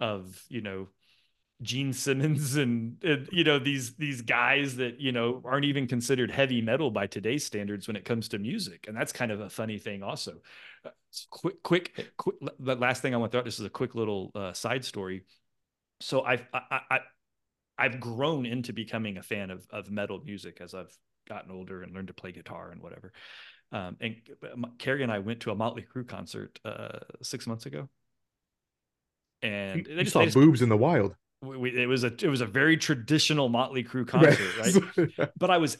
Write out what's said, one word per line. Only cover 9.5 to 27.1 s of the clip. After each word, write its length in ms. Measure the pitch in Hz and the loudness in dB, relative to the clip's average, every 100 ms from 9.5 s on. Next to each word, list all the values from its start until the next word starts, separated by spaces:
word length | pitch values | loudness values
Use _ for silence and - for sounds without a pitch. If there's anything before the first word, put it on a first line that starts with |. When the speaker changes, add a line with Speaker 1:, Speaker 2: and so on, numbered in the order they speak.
| - 110 104 | -8 -6 -6
Speaker 1:
thing 260 | 113 101 | -8 -8
also. 380 | 98 143 - - - - - - - | -8 -8 -8 -12 -18 -20 -20 -20 -20
Uh, 40 | - _ | -20 _
s-, 140 | - - | -18 -18
quick, 340 | - 170 - | -8 -8 -6
quick, 480 | - 175 175 - - - | 0 0 0 -10 -10 -6
quick, 180 | 190 - | -4 -4
l-, 80 | 139 - | -6 -6
the 160 | 127 123 | -4 0
last 260 | 123 123 | 0 0
thing 120 | 135 | 0
I 40 | 120 | 0
want 140 | 113 | 0
to 40 | 123 | -2
throw 20 | |
out, 60 | 117 | -2
this 140 | - | -6
is 60 | - | -8
a 40 | |
quick 260 | - 127 117 | -4 -4 -2
little, 360 | 107 101 92 104 | -2 -4 -6 -8
uh, 160 | 92 | -8
side 320 | 87 113 131 | -6 -4 -4
story. 400 | 131 104 95 95 - _ _ _ _ _ _ - | -4 -8 -6 -8 -12 _ _ _ _ _ _ -14
So 220 | - - | -2 0
I've, 200 | 120 123 - | 2 0 -2
I, 80 | 127 - | -8 -4
I, 120 | 135 - | -4 -2
I, 80 | 131 - _ _ _ _ _ _ - | -2 -4 _ _ _ _ _ _ -2
I've 220 | 131 123 | -2 -2
grown 460 | 123 113 147 151 120 | -6 -2 0 0 -2
into 280 | 123 120 | -4 -6
becoming 440 | 110 107 113 107 95 | -8 -6 -4 -4 -6
a 60 | |
fan 260 | - 104 95 | -6 -6 -6
of, 160 | 92 - | -10 -12
of 180 | 107 98 | -12 -8
metal 320 | 101 101 95 | -6 -4 -6
music 360 | - 101 92 - | -10 -12 -12 -16
as 120 | 85 | -14
I've 220 | 95 85 _ _ _ - | -14 -14 _ _ _ -14
gotten 200 | 104 - | -14 -12
older 320 | 92 92 92 | -14 -12 -12
and 120 | 90 | -12
learned 160 | 95 92 | -10 -12
to 40 | |
play 180 | - 92 | -12 -14
guitar 400 | 90 - 85 87 | -14 -14 -14 -14
and 100 | 85 | -16
whatever. 320 | 87 87 95 - - - - - - | -16 -18 -20 -20 -20 -20 -20 -20 -10
Um, 240 | 110 92 - | -8 -8 -6
and, 160 | 117 113 - - | -8 -8 -18 -18
uh, 40 | - | -14
M-, 220 | 123 120 - | -10 -10 -6
Carrie 240 | 139 139 | -2 -2
and 80 | 123 | 0
I 80 | 104 | -2
went 200 | 98 117 | -4 -6
to 100 | 117 | -4
a 40 | 101 | -2
Motley 280 | 113 117 | -2 -4
Crue 220 | - 127 123 | -10 -10 -10
concert, 520 | 98 95 107 101 - 110 | -12 -12 -12 -12 -12 -12
uh, 340 | 110 110 - - | -10 -12 -12 -16